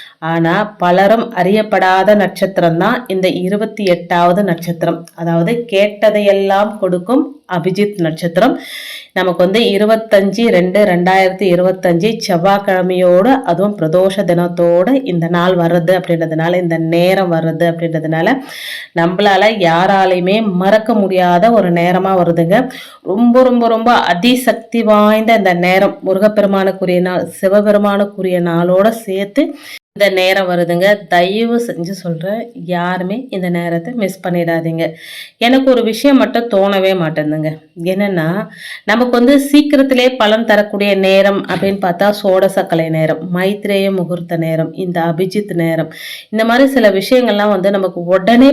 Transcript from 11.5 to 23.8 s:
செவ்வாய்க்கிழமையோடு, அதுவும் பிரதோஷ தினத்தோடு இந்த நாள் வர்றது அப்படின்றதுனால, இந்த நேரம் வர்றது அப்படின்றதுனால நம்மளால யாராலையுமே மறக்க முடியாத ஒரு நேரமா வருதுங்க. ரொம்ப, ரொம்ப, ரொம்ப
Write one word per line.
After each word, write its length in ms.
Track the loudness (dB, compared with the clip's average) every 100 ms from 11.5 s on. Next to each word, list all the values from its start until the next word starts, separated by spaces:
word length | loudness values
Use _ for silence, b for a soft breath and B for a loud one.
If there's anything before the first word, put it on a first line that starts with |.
| 2 0 0 0 0 0 -4
செவ்வாய்க்கிழமையோடு, 1080 | -2 0 2 0 0 -2 0 2 4 4 4 2
அதுவும் 320 | 0 -2 -2 -2
பிரதோஷ 480 | 0 2 2 0
தினத்தோடு 680 | -2 0 0 0 2 2 2 0
இந்த 220 | 0 -4 -2
நாள் 260 | 0 0 0
வர்றது 360 | 0 0 0
அப்படின்றதுனால, 640 | 0 0 -2 -2 -2 -2 0
இந்த 180 | -2 -2 0
நேரம் 460 | 0 2 0 0
வர்றது 320 | 0 -2 -2 -2
அப்படின்றதுனால 680 | -2 -4 -4 -4 -2 0 -2 B B B B B
நம்மளால 480 | -2 -2 2 2 4 2 2
யாராலையுமே 760 | 0 2 2 2 2 2 0 0 0 0
மறக்க 340 | 2 2 2
முடியாத 560 | 0 0 0 2 2 4
ஒரு 180 | 2 2
நேரமா 400 | 2 2 0 2
வருதுங்க. 420 | 2 2 0 2 0 0 B B B
ரொம்ப, 380 | -6 2 4 6
ரொம்ப, 220 | 4 2 2
ரொம்ப 220 | 0